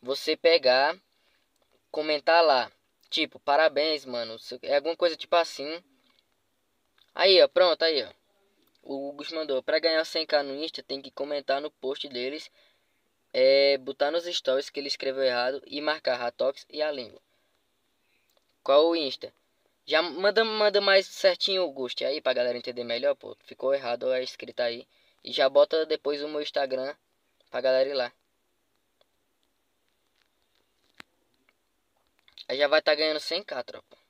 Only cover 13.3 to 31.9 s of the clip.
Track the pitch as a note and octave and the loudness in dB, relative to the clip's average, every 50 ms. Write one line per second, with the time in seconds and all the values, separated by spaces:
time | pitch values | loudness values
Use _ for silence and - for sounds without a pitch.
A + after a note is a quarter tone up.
13.3 | _ B2 C3 C3+ C3+ C#3 C#3 C#3 C#3 C3+ C3 C3 C3+ _ C#3+ C#3+ D#3 E3+ E3+ F3 | _ 2 4 6 6 6 6 6 4 2 -2 -8 -4 _ -2 0 0 -2 -4 -4
14.3 | F3 - - - C3 C3+ C#3+ - _ C#3+ C#3 C#3+ - - - C3+ C3 C3+ C3+ C3 | -6 -4 -2 0 0 0 -2 -4 _ -10 -8 -8 -8 -6 -6 -6 -4 0 0 0
15.3 | B2 A#2+ B2 B2+ C3+ C#3 - - - C#3+ D3 D3+ D3+ D#3 _ - B2+ B2 B2 A#2+ | 2 0 -2 -2 -4 -6 -10 -10 -10 -6 -4 -4 -4 -2 _ -2 -2 -2 -2 -6
16.3 | - _ B2+ C3 C#3 - - _ - D3 D3+ D#3 D3 C#3 B2 G#2+ - - _ _ | -4 _ -2 -2 -2 -4 -12 _ -6 -4 -4 -4 -4 -6 -10 -14 -16 -20 _ _
17.3 | _ _ _ _ _ _ _ _ _ _ _ _ _ _ _ _ _ _ _ _ | _ _ _ _ _ _ _ _ _ _ _ _ _ _ _ _ _ _ _ _
18.3 | _ _ _ _ _ _ _ - C#3 C#3+ D#3 E3+ E3+ E3+ D#3 C3+ - - - G#2+ | _ _ _ _ _ _ _ 4 6 6 6 6 2 0 -2 -4 -6 -10 -14 -16
19.3 | _ _ _ _ _ _ _ _ _ _ _ - D3 D#3 E3 F3 C3+ D#3 F#3 G3+ | _ _ _ _ _ _ _ _ _ _ _ -2 0 0 0 0 -4 0 0 2
20.3 | G3+ G#3+ A3+ A3+ G#3+ G#3+ G#3 G#3 G3 G3+ G3+ G3 G3 G3 F#3+ - - - - G3 | 2 2 0 0 0 2 0 2 2 2 2 4 4 4 2 0 -10 0 2 2
21.3 | F3 - - - G3 F#3 F#3 D#3+ C#3 C3+ C3 B2 - - B2+ B2+ C#3 D3+ - C3+ | 2 2 -2 -2 0 0 -2 -2 -4 -6 -8 -8 -6 -6 -4 -4 -4 -2 -2 -2
22.3 | B2+ B2 B2 B2 B2 B2 A#2+ - A#2+ B2 A#2+ A#2+ A#2 A#2+ C3 C#3+ C#3 _ - - | 0 0 0 -2 -2 -4 -6 -10 -10 -8 -6 -6 -6 -2 -2 -2 -2 _ -6 -18
23.3 | G#2+ _ _ - B2 _ - C3 C#3 C#3 C3+ A#2+ A#2+ A#2+ B2+ B2+ C3 B2+ B2+ B2 | -18 _ _ -20 -16 _ -2 -2 -2 -2 -2 -4 -6 -4 -2 -2 -2 -2 -4 -6
24.3 | - - - A#2+ - - B2 A#2+ A#2 A#2+ - _ _ _ _ _ _ _ _ - | -10 -12 -14 -14 -6 -4 -2 -2 -2 -6 -12 _ _ _ _ _ _ _ _ -10
25.3 | A#2+ C#3+ C#3+ C3+ C3+ C#3+ D3 - - D#3+ D#3 D#3 D#3 D3 _ C#3 D3 C#3+ C#3+ D3+ | 0 2 2 4 6 6 6 6 4 -2 0 0 -4 -4 _ -4 -4 -4 -6 -6
26.3 | D3+ D3+ D3 C#3+ - D3+ C#3+ C3 C3 C3 C3 C#3 D3 _ _ _ _ _ _ _ | -6 -6 -6 -4 -4 -4 -2 -2 -4 -6 -6 -6 -10 _ _ _ _ _ _ _
27.3 | _ _ _ _ - B2+ B2 C3 C3 C3 C3+ C3+ C#3+ C3+ B2 B2 _ _ _ _ | _ _ _ _ -10 -4 0 2 2 2 2 0 0 -4 -4 -4 _ _ _ _
28.3 | _ _ _ _ _ _ _ _ _ _ _ _ _ _ _ _ _ _ _ _ | _ _ _ _ _ _ _ _ _ _ _ _ _ _ _ _ _ _ _ _
29.3 | _ _ _ _ _ _ _ _ _ _ _ _ _ _ _ _ _ _ _ _ | _ _ _ _ _ _ _ _ _ _ _ _ _ _ _ _ _ _ _ _
30.3 | _ _ _ _ _ _ _ _ _ _ _ _ _ _ - _ _ _ _ _ | _ _ _ _ _ _ _ _ _ _ _ _ _ _ -20 _ _ _ _ _
31.3 | _ _ _ _ _ _ _ _ _ _ _ _ | _ _ _ _ _ _ _ _ _ _ _ _